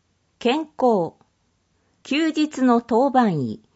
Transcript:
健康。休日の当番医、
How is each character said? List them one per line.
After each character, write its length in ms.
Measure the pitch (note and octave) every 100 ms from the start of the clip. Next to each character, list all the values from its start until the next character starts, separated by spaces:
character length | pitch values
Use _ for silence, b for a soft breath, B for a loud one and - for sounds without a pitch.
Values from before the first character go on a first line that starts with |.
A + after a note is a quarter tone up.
| _ _ _ _
健 200 | A#3 D4
康。 520 | D4+ - B3+ G#3+ D#3+ - _ _ _ _ _ _ _ _
休 280 | - C#4 D#4+
日 320 | D#4 D4+ C4+
の 180 | B3+ A#3+
当 300 | A#3+ A3+ C#4
番 300 | B3+ A3+ D#3+
医、 220 | A#2+ G#2 _